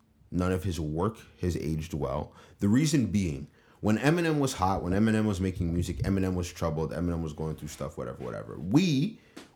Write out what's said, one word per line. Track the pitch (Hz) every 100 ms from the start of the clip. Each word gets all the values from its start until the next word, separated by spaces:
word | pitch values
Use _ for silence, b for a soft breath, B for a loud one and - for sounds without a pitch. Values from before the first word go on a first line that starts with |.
| _ _ _
None | 90 90
of | 92
his | 95 85
work | 76 76 101 113 - -
has | 90 80
aged | 73 80 78
well. | 76 69 71 - B B B
The | 101
reason | 120 156 147 104
being, | 101 90 69 71 b b b
when | 101 107
Eminem | 135 175 165 151
was | 135
hot, | - 92 95
when | 87
Eminem | 98 110 110
was | 107 92
making | 95 90 87
music, | 85 80 85
Eminem | - 98 92
was | 90 87
troubled, | - 85 80 80
Eminem | 80 87 85
was | 80
going | 76 78 73
through | 73
stuff, | - 67 -
whatever, | 62 58
whatever. | 62 53 53 50
We | 82 135 190 135 196 - B B B